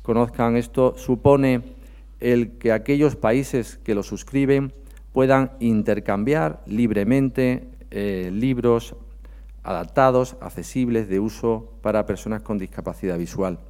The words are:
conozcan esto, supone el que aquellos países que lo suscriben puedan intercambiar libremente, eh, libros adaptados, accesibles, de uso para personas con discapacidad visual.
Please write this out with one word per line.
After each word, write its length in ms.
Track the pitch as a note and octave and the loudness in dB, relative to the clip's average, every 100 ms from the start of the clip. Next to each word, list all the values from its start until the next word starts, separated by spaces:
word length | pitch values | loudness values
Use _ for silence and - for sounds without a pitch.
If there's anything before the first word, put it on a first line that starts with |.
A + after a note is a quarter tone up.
conozcan 540 | - A2+ A#2+ A#2 A#2 A#2 | 0 0 0 0 0 0
esto, 380 | A#2 - B2+ - | 0 2 2 2
supone 680 | - B2 C#3+ C#3 C3+ B2 A#2+ - - - - - | -4 2 4 6 4 0 -4 -18 -20 -20 -20 -6
el 360 | A#2 A#2+ A2 - | 2 2 2 -2
que 140 | A2+ | 0
aquellos 460 | A2 A2 C#3+ D3 A2+ | 0 2 2 2 2
países 600 | A2 B2+ C3+ C3+ G#2+ - | 2 2 0 -4 -4 -10
que 100 | - | -4
lo 100 | G2+ | -2
suscriben 680 | F#2+ G2 - C#3 C3+ C#3 C#3 - - - - | -2 -10 -4 0 2 2 0 -10 -20 -20 -6
puedan 400 | C3 C3 C3+ C3 - | 2 4 4 2 -2
intercambiar 1040 | A#2 A2 G#2+ G#2 G#2+ G2+ A2+ D3+ D#3 - - | 0 2 2 -2 -2 -2 0 0 0 -6 -6
libremente, 1000 | G#2+ A#2+ G2+ G2+ C3+ C3+ B2+ B2+ B2+ - - - | 0 2 2 2 2 2 0 0 -2 -8 -20 -10
eh, 380 | G2+ G2+ F#2+ F2+ | -6 -4 -4 -4
libros 600 | G2 C3 B2 A#2+ A#2 - - - - - - - - | -2 -2 0 2 2 0 -16 -18 -20 -20 -20 -20 -16
adaptados, 760 | - F2+ F2 - C3 B2+ B2+ - | -8 -6 -2 2 4 4 0 -6
accesibles, 720 | - - - C3+ B2 A2+ G#2 | -14 -12 -8 -4 0 0 0
de 100 | F#2+ | -2
uso 540 | A2 - A#2 A2 - - | -2 -2 -2 -2 -6 -6
para 240 | G#2 G#2+ G#2 | -2 0 -2
personas 360 | F#2+ G#2+ G#2+ | -6 -6 -8
con 160 | - G#2 | -4 -6
discapacidad 600 | F#2 - F#2 F2 G2 F2 | -6 -8 -10 -6 -4 -4
visual. 420 | E2+ - F#2+ E2+ | -6 -4 -4 -4